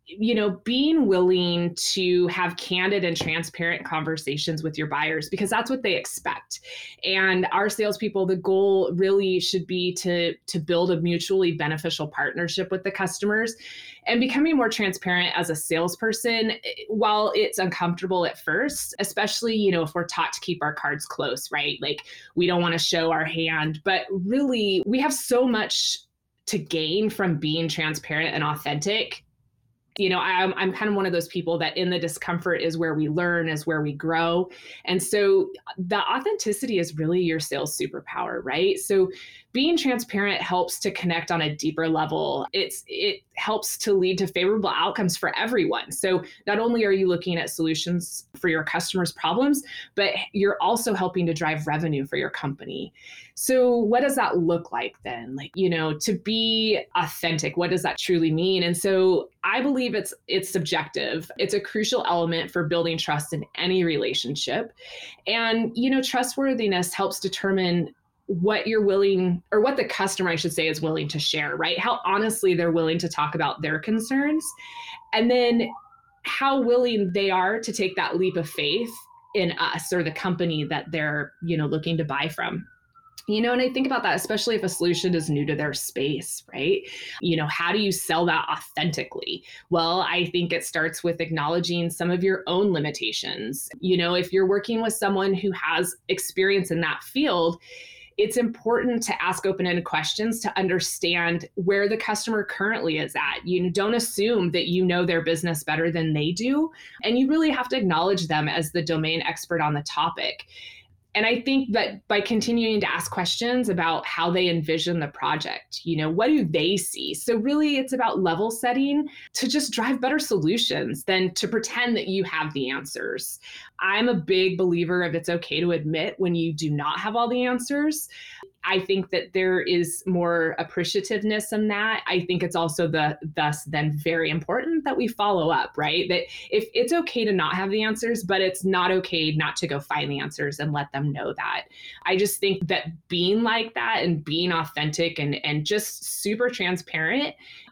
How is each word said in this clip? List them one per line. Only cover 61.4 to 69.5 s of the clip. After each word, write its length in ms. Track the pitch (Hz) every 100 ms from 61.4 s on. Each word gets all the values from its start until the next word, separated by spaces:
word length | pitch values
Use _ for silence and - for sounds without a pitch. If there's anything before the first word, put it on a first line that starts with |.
| 170
a 60 | 202
crucial 440 | - 214 208 247 -
element 420 | 170 170 165 170
for 140 | 180
building 340 | 156 170 170 165
trust 360 | - 151 147
in 120 | 156 - -
any 280 | 175 185
relationship. 880 | 170 147 117 - 117 147 - 151 226 - - - - - -
And, 440 | 226 226 226 226 226
you 160 | 262
know, 100 | 269
trustworthiness 920 | 254 247 254 - 269 247 214 180 175
helps 260 | - 196 -
determine 720 | 190 - 196 190 185 175 160 - _ _ - 180
what 260 | 190 214 208
you're 180 | 220 202
willing, 580 | 196 196 190 185 175 -